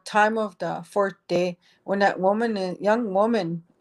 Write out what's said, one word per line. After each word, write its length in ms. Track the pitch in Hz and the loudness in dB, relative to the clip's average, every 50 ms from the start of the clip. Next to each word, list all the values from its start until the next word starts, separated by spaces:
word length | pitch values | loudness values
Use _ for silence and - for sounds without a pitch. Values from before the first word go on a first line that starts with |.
| _ | _
time 340 | - - 208 208 214 220 220 | -2 2 2 2 2 2 -2
of 200 | 214 202 - _ | -4 -6 -8 _
the 260 | 180 165 165 160 175 | -8 -8 -6 -8 -10
fourth 300 | - - 208 196 196 190 - _ - | -4 -2 -2 -2 -2 -4 -10 _ -2
day, 300 | 175 175 180 180 175 - _ _ _ _ _ | -2 0 0 -2 -4 -10 _ _ _ _ _
when 160 | - 196 202 | -4 0 2
that 200 | 202 185 - - | 2 2 2 2
woman, 360 | 185 190 208 220 233 233 214 | 2 2 2 2 0 -2 -2
a 200 | 196 185 180 175 - | -2 -4 -4 -6 -2
young 340 | 180 202 220 240 240 202 185 | 0 2 2 2 0 0 0
woman, 500 | 190 214 233 233 214 175 165 170 165 - _ _ _ | 0 2 2 2 0 -2 -2 -6 -8 -10 _ _ _